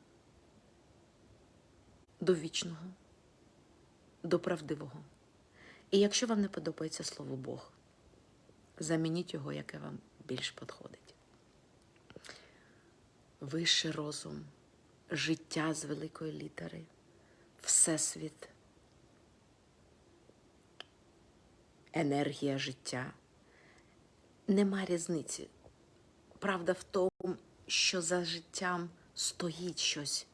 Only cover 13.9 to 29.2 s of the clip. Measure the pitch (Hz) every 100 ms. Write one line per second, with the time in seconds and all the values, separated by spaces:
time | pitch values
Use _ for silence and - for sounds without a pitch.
13.9 | 156 151 151 156 147 151 - - - -
14.9 | - - 143 147 160 - 160 160 156 147
15.9 | 151 160 - 156 151 151 - 165 165 160
16.9 | - - - - - - - - - -
17.9 | 156 - 160 156 - - - - - -
18.9 | - - - - - - - - - -
19.9 | - - - - - - - - - -
20.9 | _ - _ - _ _ _ _ _ -
21.9 | 165 147 143 143 123 143 135 139 131 -
22.9 | 127 131 - _ - - - - - -
23.9 | - - - - - - 196 202 196 185
24.9 | 175 170 160 - - - - - - -
25.9 | - - - - - 196 185 170 180 -
26.9 | 196 185 - 185 - - - - - -
27.9 | 185 160 180 165 170 - - 185 180 175
28.9 | - - -